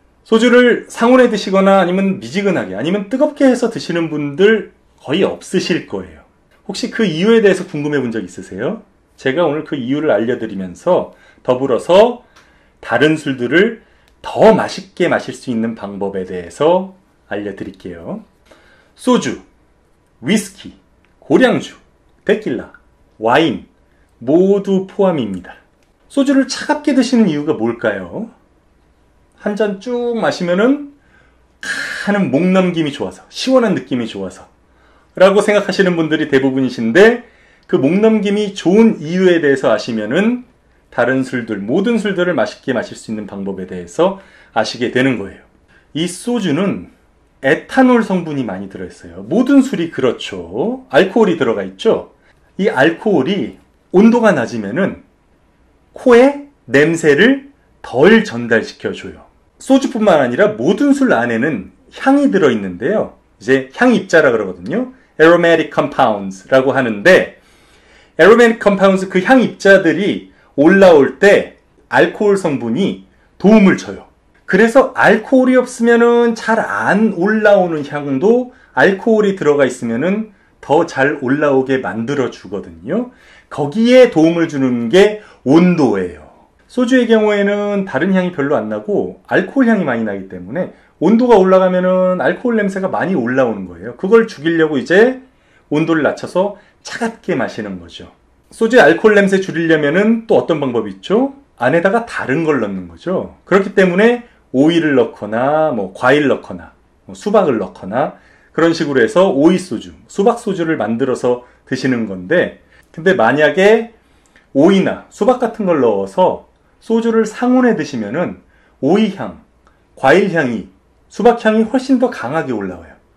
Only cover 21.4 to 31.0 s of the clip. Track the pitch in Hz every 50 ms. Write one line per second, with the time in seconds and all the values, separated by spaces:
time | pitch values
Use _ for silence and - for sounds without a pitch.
21.4 | 254 240 190 139 - - - _ _ _ _ _ _ _ _ _ - - 135 -
22.4 | - 170 127 101 - - _ - _ _ _ _ _ _ _ - 110 110 123 151
23.4 | 165 151 107 87 - _ _ _ _ _ _ _ _ _ _ - 117 120 151 175
24.4 | 185 196 202 202 196 196 196 185 190 190 - - 196 185 170 147 117 101 95 90
25.4 | - - - - _ _ _ _ _ _ _ _ _ _ - 277 269 277 277 269
26.4 | 262 262 - - - - 294 294 294 311 269 262 262 - 254 233 220 180 151 147
27.4 | 147 156 151 - 110 117 117 - - 110 101 95 92 85 101 156 226 - - _
28.4 | _ _ _ _ _ _ _ _ _ _ _ _ _ _ _ _ _ _ _ _
29.4 | - 208 208 196 220 208 196 196 - 247 240 240 240 240 233 226 175 151 - -
30.4 | 180 175 180 185 214 254 285 294 294 - - _